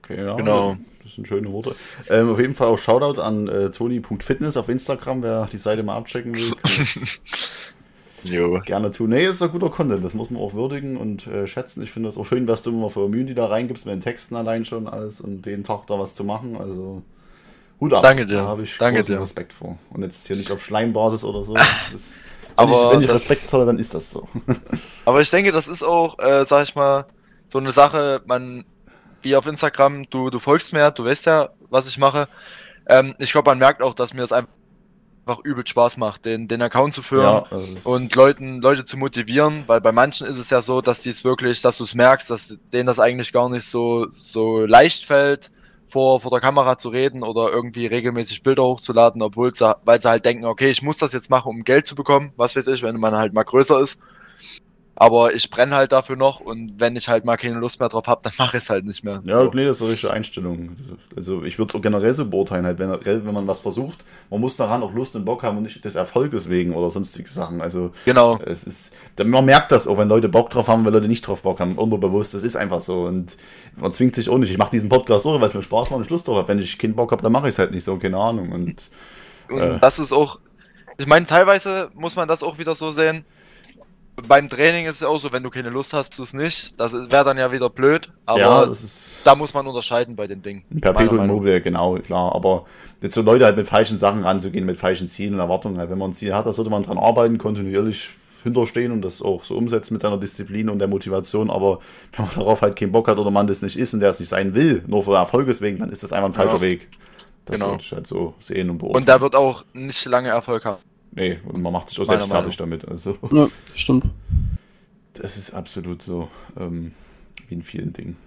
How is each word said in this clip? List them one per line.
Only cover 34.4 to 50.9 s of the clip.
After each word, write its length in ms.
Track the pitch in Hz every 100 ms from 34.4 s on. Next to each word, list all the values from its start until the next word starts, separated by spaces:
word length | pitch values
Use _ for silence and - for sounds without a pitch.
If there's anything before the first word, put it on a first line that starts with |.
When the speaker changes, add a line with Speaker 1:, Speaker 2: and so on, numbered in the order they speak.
| 120 _ _ _ _ _ _ _ - 117
Speaker 2:
übel 200 | 147 123 -
Spaß 300 | 123 120 123
macht, 280 | 110 -
den, 240 | 113 113 113
den 120 | 117
Account 320 | 120 123 143
zu 100 | 147
führen 200 | - 135
Speaker 1:
Ja, 200 | 131 107 -
das 120 | 95
ist 240 | 95 92 117
Speaker 2:
und 280 | 127 123 127
Leuten, 440 | 135 139 131 127
Leute 240 | 127 139
zu 120 | 123 135
motivieren, 680 | 135 123 110 131 151 151 131
weil 120 | 113
bei 120 | 113
manchen 340 | 113 139 - 120
ist 120 | 127
es 120 | 120
ja 100 | 127
so, 200 | 117 127
dass 220 | 123 120
die's 220 | 123 113
wirklich, 380 | 131 127 127 120
dass 160 | 123 -
du's 160 | 117
merkst, 340 | 120 123 135 -
dass 280 | 117 - 107 _
denen 140 | 123 123
das 120 | 117
eigentlich 340 | 117 123 117
gar 160 | 123 123
nicht 160 | 123
so, 440 | - 120 117 117 117
so 520 | - - 113 110 113 110
leicht 380 | 117 160 -
fällt, 460 | - 143 143 143 - _ _ _ _
vor, 340 | 135 131 131
vor 100 | 123
der 100 | 123
Kamera 380 | 127 143 131 127
zu 100 | 123
reden 340 | 120 135 127
oder 300 | 113 113 113
irgendwie 340 | 110 120 120 117
regelmäßig 560 | 120 117 120 113 107
Bilder 200 | 135 135
hochzuladen, 580 | 127 123 - 113 117 117
obwohl 300 | 107 110 123
sie, 220 | 123 110 107
weil 160 | - 117
sie 80 | 120
halt 160 | 113
denken, 220 | 120 120 117
okay, 240 | 110 135
ich 120 | 123
muss 160 | 139